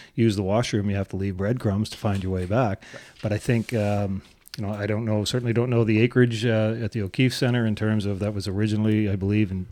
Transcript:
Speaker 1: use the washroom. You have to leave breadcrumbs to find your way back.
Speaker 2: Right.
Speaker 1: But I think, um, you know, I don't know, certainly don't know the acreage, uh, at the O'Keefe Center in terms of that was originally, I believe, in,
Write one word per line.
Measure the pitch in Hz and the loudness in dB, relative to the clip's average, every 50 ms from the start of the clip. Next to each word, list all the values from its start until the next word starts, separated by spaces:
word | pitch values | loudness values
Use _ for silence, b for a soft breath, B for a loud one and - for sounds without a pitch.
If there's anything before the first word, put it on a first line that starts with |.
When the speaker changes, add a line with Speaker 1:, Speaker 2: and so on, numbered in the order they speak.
| B B B | B B B
Speaker 1:
use | - 113 113 101 | 2 2 2 2
the | 98 101 | 2 0
washroom. | 92 101 113 120 - - 107 98 104 | 0 2 0 0 0 0 -2 0 0
You | 101 | -2
have | 101 98 - | -2 -4 -4
to | - | -4
leave | 95 95 98 95 | -6 -4 -4 -4
breadcrumbs | 90 98 101 123 127 - 113 98 101 107 - | -2 -2 -2 -2 0 0 0 0 0 -2 -4
to | - - | -6 -4
find | - 110 98 98 95 | -2 -2 -2 -2 -2
your | 95 95 | -2 -2
way | 92 90 | -2 -2
back. | 87 104 120 131 107 95 - B B B | -2 0 0 0 0 -2 -6 B B B
Speaker 2:
Right. | B B B B B - | B B B B B -4
Speaker 1:
But | 110 104 | -2 -2
I | 104 | -2
think, | - - 123 117 107 - - | 0 0 0 0 0 -2 -2
um, | 113 104 104 104 101 101 98 95 92 - B B B _ - - - | -2 0 0 0 0 -2 -2 -4 -6 -8 B B B _ -18 -12 -8
you | 107 | -6
know, | 98 107 | -6 -6
I | 104 101 | -4 -4
don't | 104 107 107 117 | -2 -2 -2 -2
know, | 110 107 107 104 | 0 0 0 0
certainly | - - 123 120 120 117 | 0 -2 -2 -2 0 0
don't | 117 120 127 | 0 0 2
know | 123 117 117 | 2 2 4
the | 107 110 107 | 4 4 4
acreage, | 110 - - 127 123 120 117 107 107 | 4 4 6 4 4 4 4 0 0
uh, | 123 113 110 110 107 113 117 | 0 2 2 2 0 -2 -2
at | 117 104 - | -4 -6 -4
the | 113 101 | -4 -6
O'Keefe | 92 - - 131 127 120 | -4 0 2 2 2 2
Center | - 139 123 120 123 117 | 2 0 2 2 2 2
in | 110 107 | 0 0
terms | - 107 107 110 107 95 | 0 0 0 0 0 0
of | 101 101 92 | -2 -2 -2
that | 101 104 107 | -2 -4 -4
was | 104 95 104 | -4 -4 -4
originally, | 92 98 107 110 104 107 107 110 107 107 107 101 | -2 0 0 0 0 2 2 2 2 2 2 0
I | 98 | 0
believe, | 95 95 98 104 107 107 92 | 0 0 2 2 2 2 2
in, | 95 92 92 - | 0 -6 -6 -8